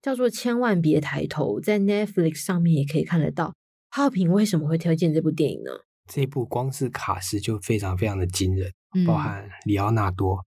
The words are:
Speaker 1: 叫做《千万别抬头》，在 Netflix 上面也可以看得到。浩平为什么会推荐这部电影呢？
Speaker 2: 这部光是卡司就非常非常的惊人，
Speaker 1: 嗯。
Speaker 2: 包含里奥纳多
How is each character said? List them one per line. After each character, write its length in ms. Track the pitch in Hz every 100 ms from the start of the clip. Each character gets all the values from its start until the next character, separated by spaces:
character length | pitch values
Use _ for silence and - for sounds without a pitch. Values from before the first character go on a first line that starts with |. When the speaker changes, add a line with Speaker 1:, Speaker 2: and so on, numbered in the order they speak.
Speaker 1:
叫 140 | 269 254
做 120 | 247
《千 260 | 226 240 240
万 220 | 247 185
别 180 | 160 156
抬 280 | 151 143 151
头》， 320 | - - 107
在 180 | - 208
Netflix 640 | 196 208 208 196 160 160
上 160 | - 175
面 160 | 170 151
也 80 |
可 140 | 143 151
以 60 |
看 160 | - 170
得 100 | 156
到。 240 | 143 156 - _ _ _
浩 180 | 262 277
平 220 | 220 170
为 120 | 190
什 160 | 214 170
么 80 | 151
会 120 | 165
推 160 | 165 165
荐 180 | 170
这 80 | 156
部 80 | 156
电 220 | 156 139
影 120 | 73
呢？ 80 | 65 - _ _ -
Speaker 2:
这 140 | - 135
部 200 | 139 117
光 240 | 120 131
是 160 | 131 127
卡 320 | - - 92
司 180 | 95 104
就 180 | 101 107
非 200 | - 110
常 160 | 98 90
非 80 | 110
常 120 | 95
的 80 | 87
惊 260 | - 95 92
人， 180 | 92 - _ 185
Speaker 1:
嗯。 100 | 170
Speaker 2:
包 100 | 156
含 320 | 147 - - - 104
里 120 | 101
奥 140 | 101
纳 200 | 113 98
多 320 | 92 98 92 -